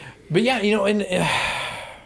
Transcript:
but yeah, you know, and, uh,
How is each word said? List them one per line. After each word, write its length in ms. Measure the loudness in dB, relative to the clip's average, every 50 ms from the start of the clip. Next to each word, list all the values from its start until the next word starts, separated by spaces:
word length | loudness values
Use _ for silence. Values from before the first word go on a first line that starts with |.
| -18 -18 -18 -16 -6 0
but 100 | 2 2
yeah, 220 | 4 4 2 2
you 120 | 2 2 2
know, 120 | 4 4
and, 160 | 2 2 2
uh, 260 | 0 0 0 0 0 0 0 0 -2 -2 -4 -4 -6 -8 -10 -10 -12 -14 -16 -18 -20